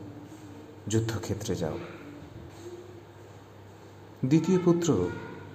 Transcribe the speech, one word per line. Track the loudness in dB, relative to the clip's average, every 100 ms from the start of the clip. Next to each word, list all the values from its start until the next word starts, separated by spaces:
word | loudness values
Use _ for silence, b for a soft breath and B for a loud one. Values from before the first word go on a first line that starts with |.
| -10 -12 -14 -14 -14 -14 -16 -12 0
যুদ্ধক্ষেত্রে | 2 2 0 -2 -2 0 0
যাও।" | 0 -2 -6 -10 -12 -14 -14 -14 -14 -12 -12 -12 -14 -16 -16 -18 -18 -18 -18 -18 -18 -18 -18 -18 -18 -2 6
দ্বিতীয় | 8 8 6 8
পুত্র | 6 8 6 4 0 -8 -10 -12